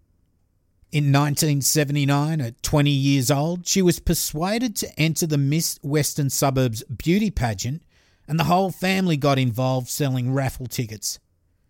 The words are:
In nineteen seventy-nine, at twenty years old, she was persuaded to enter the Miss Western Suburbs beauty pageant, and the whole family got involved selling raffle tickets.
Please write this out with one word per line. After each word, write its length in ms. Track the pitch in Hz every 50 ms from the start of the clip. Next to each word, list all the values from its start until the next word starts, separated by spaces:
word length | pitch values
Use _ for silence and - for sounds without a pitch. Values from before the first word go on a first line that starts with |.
| _ _ _ _ _ _ _ _ _ _ _ _ _ _ _ _ _ _ -
In 180 | 151 147 143
nineteen 500 | 135 139 147 147 143 - - 151 143 139
seventy-nine, 800 | 131 - - 156 147 135 147 147 139 139 143 143 147 156 160 156
at 220 | 127 113 - - -
twenty 300 | - - 151 143 143 143
years 400 | 135 135 139 139 139 123 131 143
old, 340 | 135 147 165 180 180 175
she 160 | - - 196 185
was 160 | 175 165 -
persuaded 800 | - - 170 - - - - 151 170 190 220 233 254 240 202
to 240 | - - - - -
enter 260 | 151 165 156 - 180
the 100 | 156 151
Miss 440 | 143 139 139 147 165 160 - - - -
Western 480 | 143 143 156 135 - - - 143 135
Suburbs 540 | - - 147 139 131 131 131 123 113 110 -
beauty 480 | - 127 - - 156 175 208 226 202 -
pageant, 500 | - - 113 104 92 - 117 143 165 - _ _ _ _ _ _ _ _ -
and 100 | 147 165
the 60 | 165
whole 260 | - 180 185 196 185
family 460 | - - 185 185 190 190 185 175 160
got 240 | 143 139 143 139 131
involved 480 | 131 123 107 123 127 131 131 127 123 -
selling 440 | - - 147 135 131 127 120 127 131
raffle 340 | 139 135 127 - - 127
tickets. 520 | 117 - - 123 107 107 101 - - - - _ _ _ _ _ _ _ _ _ _